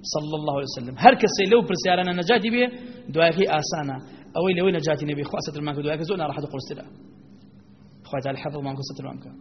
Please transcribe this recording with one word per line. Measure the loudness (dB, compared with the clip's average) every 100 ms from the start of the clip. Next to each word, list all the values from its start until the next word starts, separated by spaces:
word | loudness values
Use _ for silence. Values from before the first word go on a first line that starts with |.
| -4
صلی | -4 -4 -4
الله | -2 -2
علیه | -4
وسلم. | -8 -10 6
هەر | 6 8
کەسێ | 2 2 4
لەو | 4 4
پرسیارانە | 0 2 2 2 -2
نەجاتی | 2 2 4
بێ، | 2 0 -2 -14 -14 -4
دوایەکەی | 4 4 4 2
ئاسانە. | 2 0 -4 -4 -6 -12 -20 -8
ئەوەی | 0 2 4
لەوەی | 2 2
نەجاتی | 0 0 0
نەبێ، | -4 -4
خوا | -4 -6
سەترمان | -6 -4 -2
کە |
دوایەکە | -2 -2 -2
زۆر | -2
ناڕەحەت | -2 -4
و | -6
قورسترە. | -8 -8 -12 -12 -18 -20 -20 -20 -20 -20 -20 -20 -20 -20 -20 -6
خوا | -4
تعالی | -2 -4
حەفظمان | -6 -6 -6 -6
کە | -8
سەترمان | -10 -10 -12
کە. | -14 -20